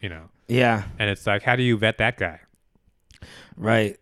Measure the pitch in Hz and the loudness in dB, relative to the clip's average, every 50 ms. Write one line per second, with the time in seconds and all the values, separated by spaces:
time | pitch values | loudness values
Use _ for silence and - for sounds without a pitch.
0 | - 98 85 80 82 82 _ _ _ - 117 127 127 117 113 107 98 - - - | -12 -12 -12 -12 -16 -20 _ _ _ -2 0 2 4 4 2 0 -2 -6 -6 -4
1 | 110 104 98 - - 107 101 101 - 131 123 127 127 123 117 104 107 107 110 - | -2 -2 -2 -2 -2 -2 -2 0 0 0 0 2 2 2 2 2 2 0 0 0
2 | 107 117 - - 98 87 80 76 - _ _ _ _ _ _ _ _ _ _ _ | -2 -2 -2 -2 -6 -6 -6 -10 -20 _ _ _ _ _ _ _ _ _ _ _
3 | _ _ - - - - - - - - - - - 107 113 113 107 101 98 - | _ _ -20 -20 -20 -20 -20 -20 -20 -20 -14 -4 0 2 2 4 2 0 -2 -8